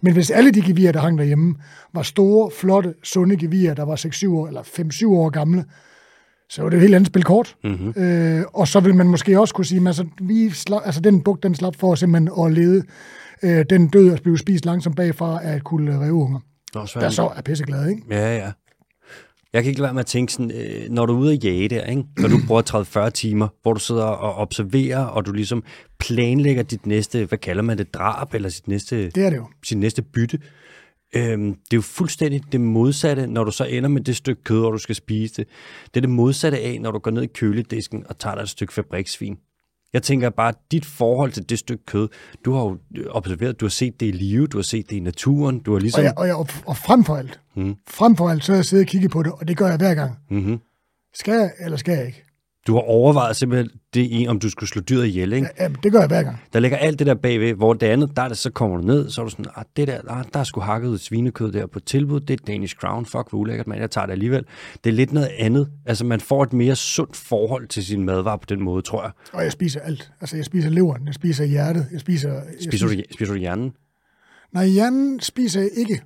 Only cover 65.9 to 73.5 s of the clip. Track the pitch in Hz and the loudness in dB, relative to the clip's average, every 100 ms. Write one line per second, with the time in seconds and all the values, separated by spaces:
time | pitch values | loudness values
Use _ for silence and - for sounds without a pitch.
65.9 | 113 117 113 - 139 135 123 120 131 - | -4 -2 -4 0 0 2 2 2 0 -2
66.9 | - 151 - - 113 110 127 120 - 90 | -4 -4 -8 -4 -2 0 -2 -8 -10 -4
67.9 | 101 92 92 95 104 - 101 95 92 - | -2 0 -2 -2 -6 -6 -6 -4 -4 -4
68.9 | 107 - - - 180 165 139 175 143 147 | -8 -8 -14 -16 -6 -6 -4 -6 -6 -8
69.9 | 151 - _ 151 160 143 185 156 160 180 | -12 -12 _ -12 -10 -6 -2 0 2 2
70.9 | 127 143 143 180 143 147 143 147 165 139 | 0 -8 -4 -2 -2 0 0 0 -2 -4
71.9 | 170 - 175 143 135 - - 170 117 110 | -8 -4 -2 -2 -6 -10 -12 -6 -2 -2
72.9 | 101 - - 104 101 90 | -2 -6 -8 -6 -4 -4